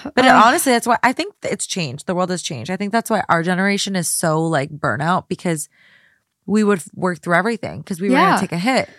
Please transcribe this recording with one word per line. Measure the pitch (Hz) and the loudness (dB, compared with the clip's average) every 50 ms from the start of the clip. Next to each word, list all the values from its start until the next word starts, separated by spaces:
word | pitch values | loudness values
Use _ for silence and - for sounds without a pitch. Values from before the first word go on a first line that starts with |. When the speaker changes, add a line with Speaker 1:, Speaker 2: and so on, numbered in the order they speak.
Speaker 1:
But | - - - 247 254 | -12 -4 0 4 6
it, | 262 | 6
Speaker 2:
Ugh. | - 180 214 | 8 8 6
Speaker 1:
honestly, | 240 285 349 - 269 | 6 4 2 2 2
that's | 240 233 - 240 | 0 0 2 0
why | 233 - - | 0 2 2
I | 240 | 0
think | 254 - 330 415 - _ | 0 0 -6 -8 -8 _
th-, | - - | -8 -6
it's | 202 - - | -6 -6 -6
changed. | - - 190 165 131 120 - - | -8 -6 -6 -6 -6 -8 -10 -6
The | - 185 | -4 -2
world | 180 185 175 | -2 -2 -2
has | 180 165 | -4 -6
changed. | - - 160 120 110 175 | -6 -8 -8 -8 -6 -6
I | 185 | -6
think | 185 202 202 | -4 -4 -2
that's | 220 233 220 - | -2 -2 0 0
why | 226 196 - - | -2 -2 0 0
our | 170 165 165 | 0 0 2
generation | 180 185 175 190 202 202 196 - 202 196 | 0 0 2 2 2 0 0 -2 -2 -2
is | 185 160 - | -2 -2 -2
so, | - - - 165 156 160 165 | -2 -2 0 0 2 2 0
like, | 165 160 139 135 160 | 0 0 0 -2 -4
burnout | 151 143 - 139 104 110 147 165 185 160 - - | -6 -4 -4 -2 -2 -2 0 0 0 -2 -2 -6
because | 185 - - 180 165 151 - - _ _ _ _ _ _ _ _ _ _ _ _ _ _ - | -8 -4 -2 -4 -4 -4 -6 -12 _ _ _ _ _ _ _ _ _ _ _ _ _ _ -6
we | - 202 214 214 | -2 0 2 2
would | 202 208 - | 2 2 0
f-, | - - - | -2 -10 -8
work | 147 160 185 175 151 | -4 -4 -2 -4 -4
through | - 175 175 | -2 2 2
everything | 170 180 233 233 202 - - 78 127 151 | 2 2 0 -4 -4 -6 -10 -10 -10 -10
'cause | - 202 160 | -10 -8 -4
we | 190 202 | 0 2
were | 254 | 4
gonna | 285 359 392 285 | 4 4 4 2
Speaker 2:
Yeah. | 196 | 2
Speaker 1:
take | 202 - | 0 -2
a | 170 170 | -4 -2
hit. | 180 247 262 220 - - - | 0 0 0 0 -2 -4 -10